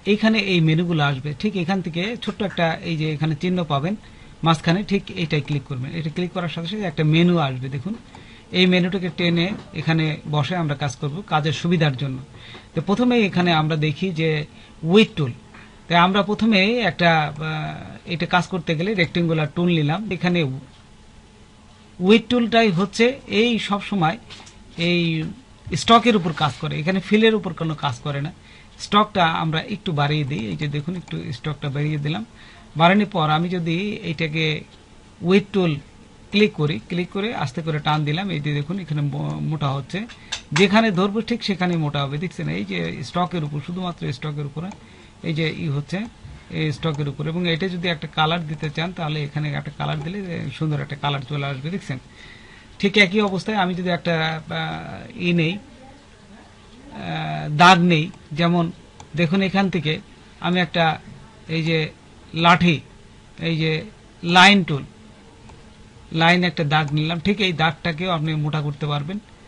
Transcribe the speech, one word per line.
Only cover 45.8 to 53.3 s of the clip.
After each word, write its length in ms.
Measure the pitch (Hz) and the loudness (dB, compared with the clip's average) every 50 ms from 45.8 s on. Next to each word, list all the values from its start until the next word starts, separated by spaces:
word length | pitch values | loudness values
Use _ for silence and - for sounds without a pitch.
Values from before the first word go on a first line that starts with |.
| 147 - 170 190 226 240 - - - - - - - - | -4 -4 -6 -6 -6 -8 -12 -18 -20 -18 -18 -18 -16 -10
এই 220 | 175 160 160 151 147 | -6 -4 -2 -2 -4
স্টকের 360 | - - 165 147 143 151 143 | -2 -4 -4 -2 -2 -4 -6
উপর। 180 | 135 - 151 | -6 -6 -6
এবং 220 | 156 160 175 180 170 | -4 -4 -2 -2 -2
এটা 200 | 165 151 190 190 | -2 -2 -2 -4
যদি 200 | 180 175 170 180 | -4 -4 -4 -4
একটা 200 | 165 151 - 151 - | -4 -4 -8 -8 -2
কালার 340 | 160 156 156 165 175 160 147 | -2 0 0 0 -2 -4 -6
দিতে 220 | 156 151 160 151 | -8 -6 -6 -6
চান 220 | 147 160 160 185 180 | -4 -4 -6 -6 -6
তাহলে 320 | - 165 151 151 151 147 | -6 -4 -4 -4 -4 -4
এখানে 280 | 143 - 151 151 151 143 | -4 -4 -4 -4 -2 -4
একটা 180 | 143 143 147 143 - | -6 -6 -8 -8 -6
কালার 220 | 143 147 156 151 | -4 -4 -4 -4
দিলে 500 | 147 160 190 208 190 180 165 - - 143 117 - | -6 -6 -8 -8 -8 -6 -8 -6 -6 -8 -6 -4
সুন্দর 220 | 160 156 147 143 | -2 -2 -2 -2
একটা 160 | 143 143 139 | -4 -6 -8
কালার 240 | - - 143 143 135 131 - | -6 -4 -4 -4 -4 -4 -6
চলে 180 | 147 143 143 | -6 -4 -4
আসবে। 240 | 139 143 127 135 160 | -4 -6 -6 -6 -6
দেখছেন 280 | 185 196 - - 131 123 - - - - - - - - - - - - - - - - | -6 -6 -6 -6 -8 -8 -10 -14 -20 -20 -20 -20 -20 -20 -20 -20 -20 -20 -20 -20 -8 -2
ঠিক 180 | - 202 190 | -2 2 4
একই 240 | 214 202 175 190 214 | 4 4 4 4 2
অবস্থায় 360 | 208 196 | 0 2